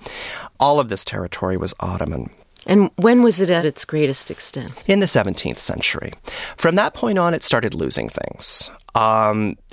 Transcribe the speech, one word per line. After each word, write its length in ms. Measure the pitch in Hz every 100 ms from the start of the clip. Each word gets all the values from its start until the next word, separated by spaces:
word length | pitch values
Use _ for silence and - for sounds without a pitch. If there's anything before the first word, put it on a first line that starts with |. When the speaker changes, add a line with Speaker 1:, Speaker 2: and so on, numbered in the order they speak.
| - - - - - -
Speaker 1:
All 220 | 135 147
of 80 | 123
this 160 | 98 -
territory 500 | 101 92 - 92 92
was 180 | 90 -
Ottoman. 520 | 90 92 87 78 - - _ - -
Speaker 2:
And 260 | 202 196 -
when 260 | 208 247
was 160 | 240 180
it 100 | 185
at 140 | 170
its 220 | 156 - -
greatest 440 | 156 147 135 -
extent? 440 | - - - 127 131 -
Speaker 1:
In 120 | 202
the 80 | 196
seventeenth 520 | - 98 92 - 60
century. 520 | - - - - - - - - - -
From 180 | 165 180
that 180 | 214
point 240 | - 240 196
on, 160 | 175
it 80 | 165
started 320 | - 120 110
losing 360 | - 69 64 55
things. 600 | - - - - - - - -
Um, 640 | 117 110 110 107 107 104 - _